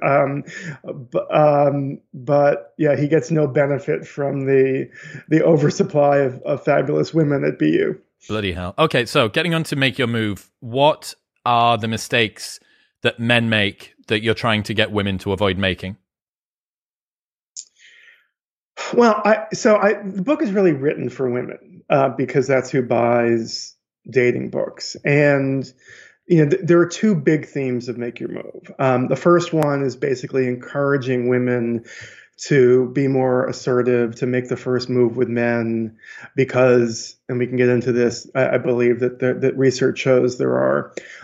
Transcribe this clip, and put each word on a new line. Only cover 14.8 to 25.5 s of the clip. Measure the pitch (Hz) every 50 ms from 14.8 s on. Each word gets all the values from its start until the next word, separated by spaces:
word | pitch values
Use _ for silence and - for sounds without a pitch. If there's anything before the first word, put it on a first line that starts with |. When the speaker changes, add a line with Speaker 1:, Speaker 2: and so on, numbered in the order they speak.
| 107 92
Speaker 2:
women | 104 104 98 101 95 90
to | - 101
avoid | 95 90 104 98 92 92
making? | 98 95 90 - 95 92 95 - _ _ _ _ _ _ _ _ _ _ _ _ _ _ _ _ _ _ _ _ _ _ _ _ _ _ _ _ _ _ - - - _ _ _ _ - _ _ _ _ _ _ _ _ _ _ _ _ _ _ _ _ _ - - - -
Speaker 1:
Well, | 240 240 226 214 - -
I, | 208 220 214 - - 196
so | - - 220 214
I, | 202 196 208 220 214
the | 208 190 185 190 180
book | 262 302 -
is | 330 208
really | 190 208 190 175
written | 147 131 135 151 - 160 135 123
for | - - 131 123
women, | 120 123 - - - - _ - - - - -
uh, | 151 139 135 135
because | 120 - 131 - - 143 127
that's | - 135 127 123 -
who | - 135
buys | 120 110 117 117 117 120 120 120 117 117 117 113 113 113 - - - - - _ _ _ _ _ - -
dating | 127 131 123 123 - 127 131 -
books. | - - - - - - - - - - -
And, | 147 143 147 147 147 139 139 135 135